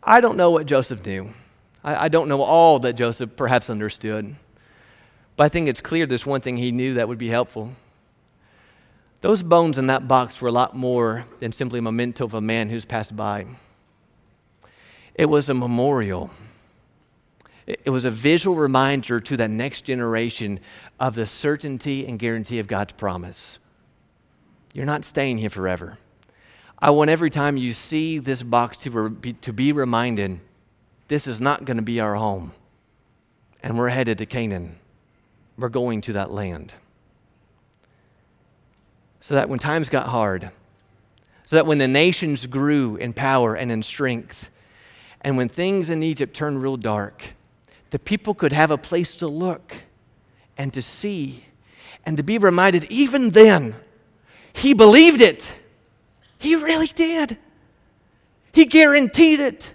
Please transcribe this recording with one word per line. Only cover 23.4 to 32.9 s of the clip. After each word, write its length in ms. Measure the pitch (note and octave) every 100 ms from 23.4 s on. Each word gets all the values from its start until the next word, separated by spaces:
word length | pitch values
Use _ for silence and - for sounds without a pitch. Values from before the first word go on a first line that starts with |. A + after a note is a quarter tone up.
| - - _ _ _ _ _ _ _ _ _ _ _
You're 140 | - C#3
not 180 | D3
staying 360 | - - C#3 A#2
here 100 | G#2+
forever. 480 | G2 F#2 F2+ E2+ G#2+ _ _ _ _ _ _ _ -
I 120 | D3
want 180 | D3 D3+
every 220 | D#3+ E3
time 260 | D3+ D3 C#3+
you 160 | B2
see 460 | A#2 - D#3 D#3+ D#3+
this 240 | C3 C3
box 340 | A#2+ A#2+ A#2+ -
to 140 | C#3
re-, 180 | A#2 A2
be, 240 | A2 A#2+
to 180 | A#2 -
be 200 | G#2 C3+
reminded, 680 | D3 B2+ A#2 A#2+ A2 G2 F2+ - _ _ _ _ _ _
this 180 | D3 C#3
is 160 | A2
not 240 | C3 - C#3
gonna 160 | A#2
be 180 | A2 A#2
our 140 | G#2+
home. 380 | G#2 A2 G2 F2 - _ _ _